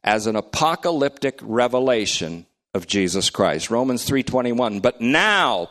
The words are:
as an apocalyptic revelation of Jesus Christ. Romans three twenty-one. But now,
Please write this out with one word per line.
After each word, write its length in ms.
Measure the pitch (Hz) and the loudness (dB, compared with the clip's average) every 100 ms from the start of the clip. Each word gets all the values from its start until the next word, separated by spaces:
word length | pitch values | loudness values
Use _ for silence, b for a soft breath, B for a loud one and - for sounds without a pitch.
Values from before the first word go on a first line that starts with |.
as 240 | - 110 110 | 0 0 0
an 100 | 107 | -4
apocalyptic 1000 | - - 156 165 190 160 139 - 139 - | -4 -2 0 0 -2 0 -2 -2 -6 -6
revelation 1040 | - 113 123 127 131 117 98 - 82 82 - _ _ | -4 0 2 2 2 2 0 -4 -6 -10 -16 _ _
of 120 | 98 - | -6 -2
Jesus 440 | 101 92 92 92 | 0 0 0 -2
Christ. 400 | - 95 76 - | 2 2 2 -2
Romans 340 | 113 131 123 | -2 0 -2
three 180 | - 143 | -2 -2
twenty-one. 580 | 123 127 123 120 120 101 | 0 -2 0 0 -2 0
But 200 | 120 - | 0 0
now, 640 | 117 156 214 202 151 101 85 | 0 2 2 2 2 0 -2